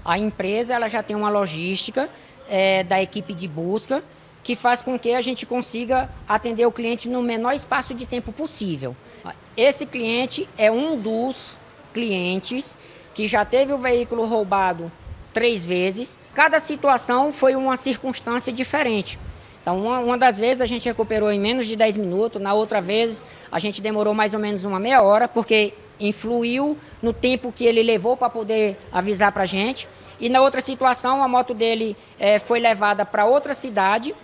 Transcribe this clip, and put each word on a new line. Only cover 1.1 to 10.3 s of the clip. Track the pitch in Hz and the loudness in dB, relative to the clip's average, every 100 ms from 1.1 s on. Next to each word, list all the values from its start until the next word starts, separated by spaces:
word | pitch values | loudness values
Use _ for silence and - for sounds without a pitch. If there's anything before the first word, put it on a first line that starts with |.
uma | 208 208 | -2 0
logística, | 208 190 156 175 190 - 254 285 - - - - | 0 0 -4 -4 -4 -4 -4 -6 -8 -20 -20 -4
é, | 196 190 190 | 0 2 2
da | 185 190 | 0 0
equipe | 185 208 196 | 0 -6 -8
de | 170 185 | -10 -8
busca | 151 170 214 - 269 - - - - | -6 -4 -4 -2 -6 -6 -20 -20 -14
que | - 240 | -8 0
faz | 247 240 | 0 0
com | - 247 | -2 -4
que | 233 | 0
a | 247 | 0
gente | 240 247 - | -2 -6 -4
consiga | 247 - 226 240 262 254 - - | -4 -4 -6 -2 -2 -2 -10 -2
atender | 214 240 226 233 | -2 -2 0 0
o | |
cliente | 226 226 233 233 | 0 -4 -4 -4
no | 247 | -2
menor | 240 226 240 | -2 -2 -2
espaço | 277 - 269 - | -2 -2 -4 -4
de | 240 254 | -10 -8
tempo | 240 226 | -8 -8
possível. | 214 311 - 202 147 131 127 - - - - - - | -8 -8 -4 -4 -4 -6 -10 -18 -18 -18 -18 -12 2
Esse | 262 269 285 | 4 4 -4
cliente | 254 226 233 254 | -6 -2 -2 -2